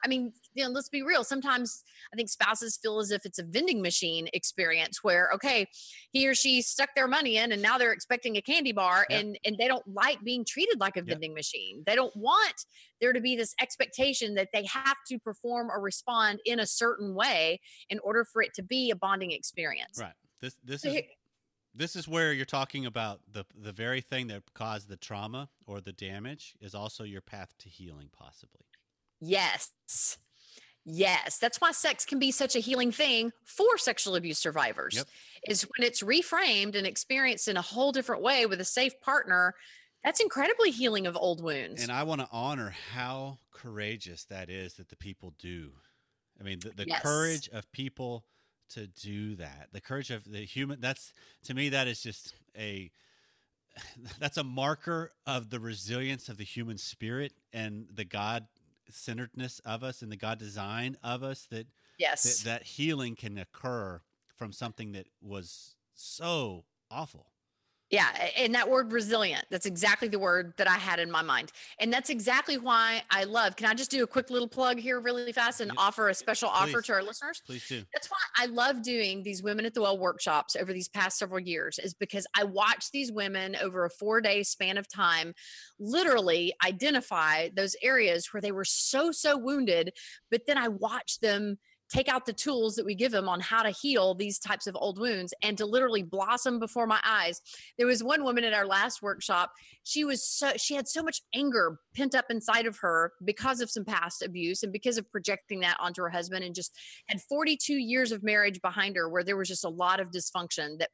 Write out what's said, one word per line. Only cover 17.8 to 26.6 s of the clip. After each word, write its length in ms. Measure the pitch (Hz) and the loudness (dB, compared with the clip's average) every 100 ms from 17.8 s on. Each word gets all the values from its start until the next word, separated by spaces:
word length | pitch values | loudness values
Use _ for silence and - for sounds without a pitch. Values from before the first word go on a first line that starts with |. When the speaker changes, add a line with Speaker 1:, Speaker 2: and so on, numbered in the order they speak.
| - | -8
Speaker 1:
in 100 | 208 | -4
order 260 | 202 220 220 | 0 0 2
for 160 | 220 | 0
it 120 | - - | -2 -4
to 80 | |
be 280 | 185 262 247 | -4 0 0
a 60 | 190 | 0
bonding 340 | 196 190 180 | 0 0 -2
experience. 640 | 147 - - 156 71 - 117 | -6 -6 -4 -6 -6 -10 -10
Speaker 2:
Right. 160 | 95 - _ _ | -10 -12 _ _
This, 160 | 131 - | -12 -10
this 180 | 123 139 | -10 -6
Speaker 1:
So 80 | 294 | -2
Speaker 2:
is 60 | 294 | -2
Speaker 1:
here, 80 | - _ _ _ _ _ _ | -4 _ _ _ _ _ _
Speaker 2:
this 220 | 117 165 185 | -6 -6 -6
is 120 | 156 | -4
where 260 | 165 156 | 0 2
you're 120 | 135 131 | 0 -2
talking 400 | 139 135 143 127 | -4 -4 -4 -6
about 360 | 113 110 101 _ | -4 -6 -8 _
the, 140 | 104 - 107 | -12 -12 -14
the 160 | 107 | -14
very 300 | 98 117 131 | -8 -4 -4
thing 260 | - 127 120 | -4 -6 -6
that 260 | 101 - | -10 -14
caused 360 | - 113 107 104 | -10 -8 -8 -10
the 80 | 95 | -16
trauma 520 | - 104 107 127 143 _ - | -10 -10 -8 -10 -12 _ -14
or 140 | 101 | -12
the 120 | 95 | -12
damage 640 | 92 95 101 120 147 - | -12 -10 -10 -12 -14 -18
is 160 | - | -20